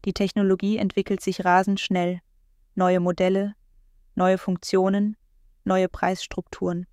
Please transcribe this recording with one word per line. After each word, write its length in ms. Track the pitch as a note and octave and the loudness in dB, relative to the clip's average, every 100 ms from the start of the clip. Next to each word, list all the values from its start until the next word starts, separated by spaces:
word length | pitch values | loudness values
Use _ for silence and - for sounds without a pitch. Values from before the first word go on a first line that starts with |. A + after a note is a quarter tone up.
Die 80 | - | -6
Technologie 640 | - G3 - G3 F#3+ G3 G#3+ | -2 -2 2 2 2 0 -2
entwickelt 440 | G3+ - F#3+ G3 | 0 -2 -2 -2
sich 240 | - F#3 | -4 -2
rasend 360 | F#3 F3+ F#3+ G3 | 4 4 4 -2
schnell. 400 | - F#3 F3 F3+ _ _ _ _ _ - | 0 0 0 -4 _ _ _ _ _ 0
Neue 240 | F#3 F3+ | 2 4
Modelle, 540 | F3 F3 F#3 F#3+ G3+ G#3 _ _ _ _ _ | 2 0 2 2 -2 -8 _ _ _ _ _
neue 240 | - F#3 F#3+ | 0 2 2
Funktionen, 760 | - F3+ - F#3+ F#3+ G3 G#3 G#3+ _ _ _ _ | 0 -4 0 2 2 2 0 -4 _ _ _ _
neue 240 | - F#3 F#3 | -2 0 0
Preisstrukturen. 960 | - F3+ F#3+ - - - - F3+ F3 F3+ | -2 -4 -4 -8 -10 -10 -6 -4 -4 -8